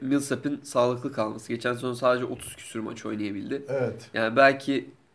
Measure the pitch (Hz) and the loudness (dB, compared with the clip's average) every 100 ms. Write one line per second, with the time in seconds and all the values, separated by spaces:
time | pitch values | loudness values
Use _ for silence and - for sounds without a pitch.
0 | 131 143 139 127 143 139 - 127 123 123 | 0 2 2 -2 -2 -4 -2 2 4 2
1 | 123 127 107 117 - 117 123 120 127 123 | -4 -2 -2 -4 -6 -4 -2 -2 -4 0
2 | 127 123 127 117 - - - 113 110 117 | 2 2 0 -6 -10 -12 -10 -8 -6 -8
3 | 110 107 104 101 - 139 - 139 120 - | -6 -4 -4 -4 -4 -6 -2 -2 -2 -4
4 | - 110 113 123 139 139 - 131 - - | -6 -2 2 8 8 6 0 -2 -4 -12
5 | _ | _